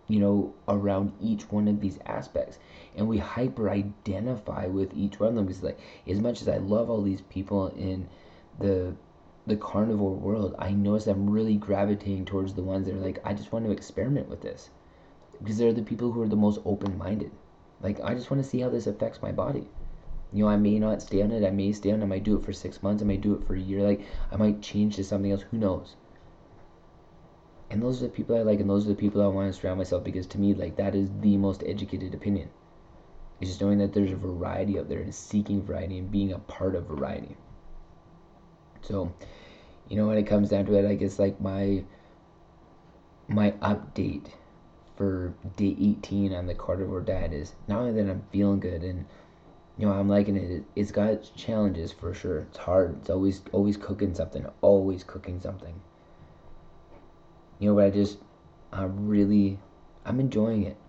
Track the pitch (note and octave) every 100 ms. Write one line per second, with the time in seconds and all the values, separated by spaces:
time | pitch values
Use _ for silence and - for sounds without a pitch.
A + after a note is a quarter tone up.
0 | - G#2+ G2+ G2+ - - - G2+ G2+ F#2+
1 | G2+ - A2 G#2 - G#2+ G#2 G#2 G2 -
2 | - - - - - - - - - -
3 | A2 G#2+ - A#2 C3 - G#2 G2+ G#2 G2+
4 | - F#2+ A#2+ A#2 - - F#2+ F#2+ G2 -
5 | G2+ - G#2+ A#2 F#2+ F2+ - - - -
6 | - G2 A#2 A2+ G2 G2+ G2 G#2+ A#2 A2+
7 | G2+ F#2+ - F#2 G2+ G2+ F#2+ - F#2+ F#2
8 | F2+ - - - - - G2 F#2 F2+ -
9 | - - - - - G#2 - G2 A2+ G#2
10 | G2 F#2 F#2 A2 F#2+ - F#2+ G2+ G2+ G#2+
11 | G#2+ G2 G2+ G#2+ A2 G#2 G2+ G2 G#2 G2
12 | G2+ F#2+ F#2+ G2 G2 F#2+ F#2 F#2+ F#2+ G2
13 | F#2+ - - G#2 - A2+ A2+ G2 - -
14 | A#2+ C#3 - - - - - - - -
15 | - - - - G#2 G#2+ A#2 A2+ G#2+ A2
16 | A#2+ A#2 A2 G#2+ G#2 G#2 - G2 G2 F2+
17 | F2+ G#2+ - - - - - - G2 -
18 | - B2 B2 C#3 C3+ B2 B2 A#2+ A2 G#2
19 | A2+ - - G2 F#2 - - - - -
20 | - - - G2+ G#2 G#2 G#2 G#2+ G#2+ G#2+
21 | - G2 G#2 A2+ G2 G2 G2 G#2 G2 A2
22 | G2+ F#2+ G2+ G#2 - G2 F#2 - G2+ G#2
23 | G2+ F#2+ G#2 G2+ - F#2+ F#2+ G2 G2+ G2+
24 | - - - G#2 G#2+ G#2 - G2+ G#2+ G2+
25 | F#2+ G2+ G2+ G2 - A2+ G#2 F2 - -
26 | - - - - - - - - - -
27 | - - - - - - - G#2 B2 B2+
28 | B2 - G#2+ A#2 A2 G#2 G2 G2+ G#2 G2+
29 | G#2 G2+ G2+ G2 G2 F#2 F#2 F#2 F#2 F2+
30 | E2+ F#2 F2+ G2+ G2+ F#2+ F2 - G2 G2
31 | G2 G2+ G#2 G2+ G2 F#2 - G#2 G2 F#2+
32 | F#2 - G#2 G2 D2 - - - - -
33 | - - - - F#2 F2+ G2+ G#2 G2+ G#2
34 | F#2+ F#2 F#2 F2 F2 F2 G2+ F#2+ - -
35 | - - - G#2 G#2 G2+ G2+ G2 F2+ F#2
36 | F#2+ G2+ G2 F2 - - F#2+ F#2 E2 D2
37 | C2+ - - - - - - - - -
38 | - - - - - - - - - G2+
39 | E2+ - - - - - - - - G#2
40 | G#2+ G#2+ G2+ G#2 G2+ G2+ G2+ G#2 G2+ G2+
41 | G2 - G2 F#2+ G2 G2 G2 G2 - -
42 | - - - - - - - - - -
43 | - - - G#2 G#2 - - G#2 - -
44 | F#2 C#2+ - - - - - - - -
45 | G2 F#2 F2+ - - - G2+ - G2+ G#2
46 | - G2+ G2 F2+ F2+ F2 - F#2 F#2+ F#2
47 | G2 F#2 E2+ D2+ - - - G#2 B2 A2
48 | G2+ F#2+ - G2 G2+ G2 F2+ E2+ F2+ F2+
49 | - - - - - - - - G#2 G2
50 | G2+ G2+ G2+ G2 F2+ F2+ - - G2+ -
51 | G#2 A2+ - - - A2 G2+ E2+ E2 -
52 | F2 F2+ F2+ D#2+ D#2+ - - F#2 F2 -
53 | - F#2+ F#2+ F#2 - F#2+ G2+ G#2 - G2+
54 | G2+ E2+ D#2+ D2 C#2+ - G2 G2+ F#2+ F2+
55 | - F#2+ - F2+ - - F2 F2 - -
56 | - - - - - - - - - -
57 | - - - - - - G#2 G#2 G2 G2
58 | G2+ - - - - - - - F#2+ G2
59 | G#2 G#2 G2+ G#2 G2 G2 - - - -
60 | - B2 C3+ G#2+ A2 A2 E2+ -